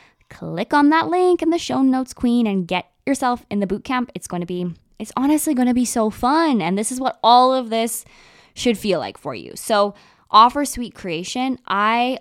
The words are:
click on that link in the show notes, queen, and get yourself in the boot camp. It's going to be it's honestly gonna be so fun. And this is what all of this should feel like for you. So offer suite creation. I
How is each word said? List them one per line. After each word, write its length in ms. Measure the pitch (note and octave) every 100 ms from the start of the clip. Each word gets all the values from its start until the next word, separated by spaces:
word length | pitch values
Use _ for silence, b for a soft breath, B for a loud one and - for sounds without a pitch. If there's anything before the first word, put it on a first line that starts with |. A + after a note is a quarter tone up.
| b b _
click 440 | - E3 E3 -
on 160 | D4 D4
that 200 | D#4+ D#4+
link 340 | F4 F4+ F4
in 80 | E4
the 80 | E4+
show 240 | - C4
notes, 300 | C4+ C4 B3+
queen, 340 | - B3 A#3+ A3
and 200 | F#3+ F3
get 220 | F3+ - _ -
yourself 400 | C#4 B3+ B3 -
in 80 | G3+
the 80 | F#3+
boot 160 | G#3
camp. 280 | - B3+ A#3+ F3
It's 120 | -
going 140 | F3+
to 60 | F3
be 260 | F3+ F3 E3+ _ -
it's 120 | G#3+ -
honestly 360 | C#4 D4+ D#4+
gonna 200 | B3+ B3
be 120 | B3 A#3+
so 240 | A#3+ G#3+
fun. 520 | - B3 D#4 E4 A#3
And 160 | E3 G3
this 140 | G#3
is 80 | B3+
what 200 | C4 -
all 300 | A3 B3 B3+
of 160 | C4 A#3
this 360 | A3+ A3+ - - B B B B
should 240 | - - G3+
feel 220 | G#3 E3
like 180 | G#2 -
for 160 | D3+
you. 200 | A2+ B1 -
So 400 | - G#3 G3+ - b b b
offer 360 | G#3+ A#3+ C#4+ C#4+
suite 300 | A#3+ A#3 -
creation. 640 | F#3+ D#3+ F#3 B3+ C4 B3+ -
I 500 | G3 G#3 A#3 B3 C4